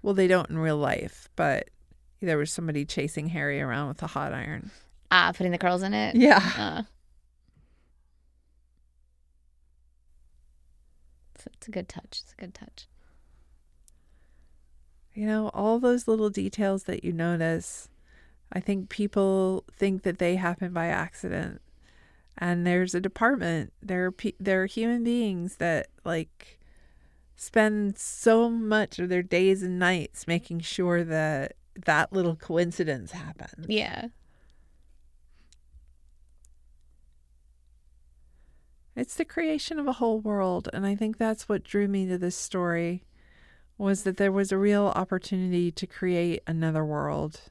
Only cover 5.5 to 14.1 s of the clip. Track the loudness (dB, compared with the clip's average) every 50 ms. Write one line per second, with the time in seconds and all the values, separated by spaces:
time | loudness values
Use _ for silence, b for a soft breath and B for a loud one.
5.5 | -2 0 0 0 0 0 -2 -2 -2 -2 -2 2 6 8 10 10 10 8 6 4
6.5 | -2 -2 -4 -4 -4 -6 -10 -10 _ _ _ _ _ -20 _ _ _ _ _ _
7.5 | _ _ _ _ _ _ _ _ _ _ _ _ _ _ _ _ _ _ _ _
8.5 | _ _ _ _ _ _ _ _ _ _ _ _ _ _ _ _ _ _ _ _
9.5 | _ _ _ _ _ _ _ _ _ _ _ _ _ -20 -20 -20 _ -20 -20 -20
10.5 | _ _ _ -20 -20 _ _ _ _ _ -20 -20 -20 _ -20 -20 -20 -20 -20 -20
11.5 | -20 -18 -18 -10 -8 -8 -8 -8 -14 -16 -16 -14 -16 -16 -16 -16 -18 -18 -18 -18
12.5 | -16 -20 -20 -20 _ -20 -20 _ -20 -20 -20 -20 -20 -20 -20 -20 -20 -20 -20 _
13.5 | -20 -20 _ _ _ -20 -20 -20 -20 _ _ _